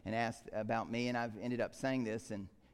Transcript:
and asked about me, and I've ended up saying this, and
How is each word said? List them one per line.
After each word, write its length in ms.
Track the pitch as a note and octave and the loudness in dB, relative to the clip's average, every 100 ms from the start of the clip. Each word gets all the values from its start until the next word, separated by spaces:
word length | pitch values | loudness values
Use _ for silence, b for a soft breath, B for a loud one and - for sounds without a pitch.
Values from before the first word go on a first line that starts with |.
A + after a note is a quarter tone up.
and 80 | G2 | -2
asked 360 | A2 A#2 A#2 - | 2 2 0 -4
about 380 | G#2+ A2 A2+ G#2 | -2 0 0 0
me, 160 | A#2 B2 | 0 2
and 100 | B2 | 2
I've 220 | A#2 G#2 | 0 -2
ended 200 | A#2+ A#2+ | -2 0
up 120 | G2+ | 0
saying 300 | - C3+ C3 | 0 0 2
this, 300 | A2+ A2+ - | 2 0 -2
and 160 | G#2 F#2+ - b | -6 -6 -12 b